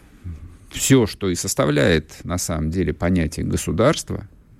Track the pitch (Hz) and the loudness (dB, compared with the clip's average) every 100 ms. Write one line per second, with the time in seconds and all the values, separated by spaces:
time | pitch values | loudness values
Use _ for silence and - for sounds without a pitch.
0 | - - 87 82 - - - - - 135 | -20 -18 -14 -14 -16 -20 -14 -6 4 4
1 | 107 - 98 87 - - 139 147 120 78 | 4 0 -4 -2 -2 0 2 2 4 2
2 | - - 87 87 - 80 78 92 87 - | 0 -12 -8 -6 -4 -2 -2 0 -2 0
3 | 87 92 78 - 82 82 - 80 127 165 | 0 2 0 -2 -2 -2 -2 2 2 2
4 | - 85 - - - | -4 -10 -10 -20 -20